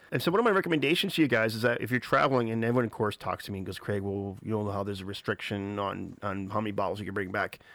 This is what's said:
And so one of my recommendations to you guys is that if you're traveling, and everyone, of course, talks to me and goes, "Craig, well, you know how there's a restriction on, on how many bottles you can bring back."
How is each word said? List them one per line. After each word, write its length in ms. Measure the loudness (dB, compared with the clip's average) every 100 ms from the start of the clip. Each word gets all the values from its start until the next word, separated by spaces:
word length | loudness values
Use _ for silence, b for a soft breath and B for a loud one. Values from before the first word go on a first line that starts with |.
| B
And 100 | -6
so 80 | -2
one 80 | 0
of 40 |
my 60 | 4
recommendations 640 | 6 6 6 4 4 2
to 80 | 4
you 60 | 6
guys 260 | 6 4
is 80 | 4
that 180 | 2 2
if 80 | 2
you're 100 | 0
traveling, 500 | 2 2 4 4 2
and 120 | 0
everyone, 200 | 2 2
of 60 | 0
course, 260 | 0 -4 -4
talks 280 | -6 -8 -8
to 60 |
me 60 | -8
and 80 | -8
goes, 120 | -10
"Craig, 220 | -6 -4
well, 360 | -4 -4 -6 -8
you 80 | -6
know 200 | -4 -4
how 120 | -4
there's 200 | -6 -8
a 20 |
restriction 760 | -10 -10 -6 -6 -6 -6 -6 -4
on, 380 | -4 -6 -10 -10
on 260 | -8 -8 -6
how 120 | -6
many 100 | -4
bottles 300 | -4 -4 -4
you 40 |
can 80 | -8
bring 160 | -8 -6
back." 280 | -4 -6 -8 B